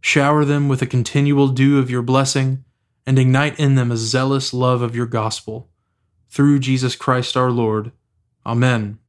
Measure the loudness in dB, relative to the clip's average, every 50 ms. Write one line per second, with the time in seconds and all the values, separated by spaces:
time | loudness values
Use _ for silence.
0 | -2 0 0 2 2 2 2 2 2 2 0 0 0 0 0 0 -2 -2 -2 -2
1 | -2 0 -2 0 0 2 2 2 2 2 2 2 2 4 4 2 2 0 -2 -6
2 | -2 0 2 2 2 2 0 0 0 0 -2 -4 -8 _ _ _ _ _ _ _
3 | _ 0 2 2 4 4 4 2 2 0 -2 -2 0 2 2 2 2 0 -2 -4
4 | -4 -2 -2 -2 0 0 -2 -2 -4 -4 -4 -2 0 0 0 0 -2 -4 -4 -6
5 | -6 -4 -4 -4 -4 -4 -6 -8 -12 -12 -14 -14 -14 _ _ _ _ _ _ _
6 | _ _ _ _ _ _ -2 2 2 4 4 2 2 0 -2 0 0 -2 -4 -4
7 | -2 -2 0 0 -2 -2 -2 0 0 0 0 0 0 0 -2 -2 -6 -8 -14 _
8 | _ _ _ _ _ _ _ _ _ -6 -2 0 2 2 2 0 -2 -6 -10 -14
9 | _